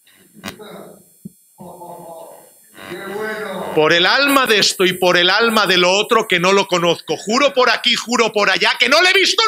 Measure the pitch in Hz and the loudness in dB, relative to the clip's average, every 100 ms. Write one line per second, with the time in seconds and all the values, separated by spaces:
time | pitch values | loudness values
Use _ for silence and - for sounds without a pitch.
0 | _ _ _ - - - 208 - - - | _ _ _ -18 -16 -16 -16 -18 -20 -20
1 | _ _ - _ _ - - 175 175 - | _ _ -20 _ _ -20 -20 -18 -18 -16
2 | - 165 - - - _ _ - 98 180 | -18 -18 -18 -20 -20 _ _ -20 -16 -14
3 | 196 202 220 214 208 190 - - 151 170 | -12 -8 -8 -8 -10 -10 -6 0 2 4
4 | 185 247 285 277 254 208 185 - 185 180 | 2 2 2 2 2 2 0 0 0 2
5 | 180 175 175 202 226 220 190 185 180 196 | 2 2 2 2 2 2 2 2 2 2
6 | 208 226 214 180 180 196 190 175 170 160 | 2 0 2 0 2 2 2 0 0 -2
7 | - 156 - 240 277 269 247 214 240 226 | -4 -6 -2 0 0 2 2 2 0 -2
8 | - 233 226 214 196 185 208 254 240 302 | -2 0 0 2 0 2 0 0 2 2
9 | 359 381 370 - | 4 2 0 0